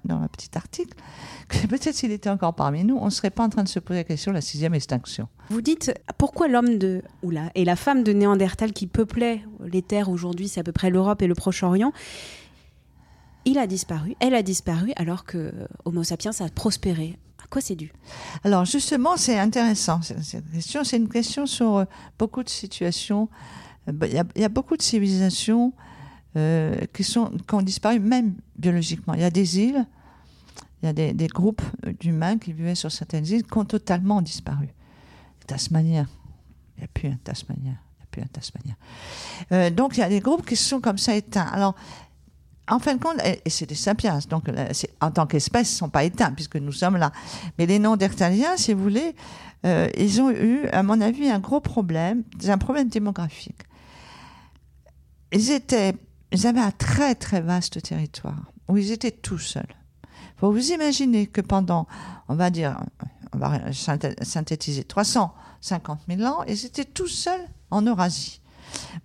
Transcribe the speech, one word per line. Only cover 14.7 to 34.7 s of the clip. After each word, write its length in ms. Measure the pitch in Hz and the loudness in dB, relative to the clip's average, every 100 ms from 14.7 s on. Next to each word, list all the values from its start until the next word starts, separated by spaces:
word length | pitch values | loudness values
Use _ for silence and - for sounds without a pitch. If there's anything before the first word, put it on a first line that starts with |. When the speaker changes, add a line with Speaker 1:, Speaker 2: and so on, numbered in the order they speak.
| 165 202 277 | 0 0 -2
Speaker 2:
alors 300 | 165 185 - | -4 -4 -6
que 260 | 175 156 - - - | -6 -6 -8 -12 -10
Homo 220 | - 170 165 | -6 -2 -2
sapiens 260 | 170 214 220 | -4 -4 -4
a 80 | 175 | -6
prospéré. 720 | - 220 - 196 165 156 170 - - | -2 -2 0 -2 -2 -4 -8 -18 -20
À 40 | - | -8
quoi 100 | 277 | -6
c'est 160 | - 175 | -4 -6
dû ? 160 | 151 - - - - - | -10 -16 -20 -16 -14 -2
Speaker 1:
Alors 220 | 202 196 180 | 4 4 4
justement, 520 | 285 - 294 285 359 | 0 0 2 2 2
c'est 220 | - 214 | 2 2
intéressant, 600 | 208 247 233 208 - 165 | 2 2 2 2 0 0
cette, 200 | 160 - | -2 -8
cette 280 | 151 - 156 | -8 -10 -8
question. 320 | 165 165 285 | -8 -6 -4
C'est 140 | 277 240 | -2 0
une 120 | 220 | 0
question 380 | 233 226 247 285 | 0 -2 -2 -4
sur, 300 | - 226 202 | 0 2 2
euh, 80 | 190 - - - | 0 -6 -14 -4
beaucoup 240 | 220 - | -4 -2
de 60 | 240 | -6
situations. 800 | - 196 - 175 170 - 208 220 - - - - - - | -8 -10 -4 -2 -2 -2 0 -2 -4 -20 -20 -20 -14 -8
Euh, 60 | |
bah, 120 | 147 160 | -2 0
il 80 | |
y 60 | 135 | 0
a, 40 | 175 - | 0 2
il 80 | |
y 20 | 214 | 0
a 40 | |
beaucoup 280 | 233 - 320 | 2 -2 0
de 40 | |
civilisations, 880 | - 226 202 190 190 175 - 226 247 - - - - - - 156 | 0 2 2 4 2 2 2 4 2 0 -10 -20 -20 -20 -8 0
euh, 420 | 156 165 156 - - | 2 2 2 0 -4
qui 100 | - | -4
sont, 280 | 185 233 226 - - | -2 0 0 -2 -2
qui 80 | 208 | 0
ont 80 | |
disparu, 360 | 190 - 208 233 | 0 0 2 2
même 360 | 202 254 220 185 - - | 4 4 2 -2 -8 -4
biologiquement. 560 | 175 175 165 165 - 160 | 0 2 0 -4 -2 0
Il 60 | |
y 40 | 175 | 2
a 60 | |
des 260 | 170 185 180 | 4 2 4
îles, 280 | 226 277 233 - - - - - - - - - | 2 2 0 -4 -20 -20 -20 -20 -20 -20 -20 -6
il 20 | 160 | -2
y 40 | |
a 40 | |
des, 200 | 156 156 | 0 0
des 140 | - 160 | 0 -2
groupes, 360 | - 190 220 - - - | 2 2 2 -4 -6 -8
euh, 60 | - | -6
d'humains 380 | 170 160 170 220 | -2 0 0 0
qui 160 | 175 | -4
vivaient 220 | 160 170 175 | -6 -4 -2
sur 160 | 156 | -4
certaines 340 | - - 160 156 | -8 -6 -4 0
îles 180 | 226 | 0
qui 140 | 220 220 | 0 -2
ont 80 | 208 | 0
totalement 560 | 214 - 175 190 208 | -2 0 0 2 2
disparu. 460 | 160 - - 143 | 2 -4 -6 -4
Les 800 | 143 | -4